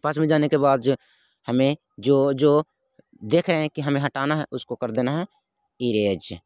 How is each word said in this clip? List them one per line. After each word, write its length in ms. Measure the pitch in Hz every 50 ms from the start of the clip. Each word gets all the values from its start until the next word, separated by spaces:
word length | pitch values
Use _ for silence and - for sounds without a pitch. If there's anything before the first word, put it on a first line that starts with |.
| -
पाँचवें 220 | 147 151 151 160 151
जाने 200 | 156 151 147 147
के 80 | 151 147
बाद 220 | 139 139 135 131
जो 160 | 113 131 135 - _ _ _ _ _ _ _ _ _ -
हमें 280 | 120 127 131 139 147 - _ _ _ -
जो, 320 | 101 131 143 135 135 139 139
जो 300 | 131 143 147 143 147 156 _ _ _ _ _ _ _ _ _ _ _ -
देख 260 | 107 131 165 175 -
रहे 100 | 170 156
हैं 80 | 156 151
कि 140 | _ - 143
हमें 180 | 143 143 143
हटाना 360 | 139 143 _ 139 135 143 151
है 100 | 156 147 - -
उसको 220 | 127 - _ 123
कर 140 | - - 117 110
देना 260 | 123 123 123 143 160
है 80 | 180 - _ _ _ _ _ _ _ _ _ _
इरेज। 580 | 123 120 110 107 104 101 98 85 - - 107 85 _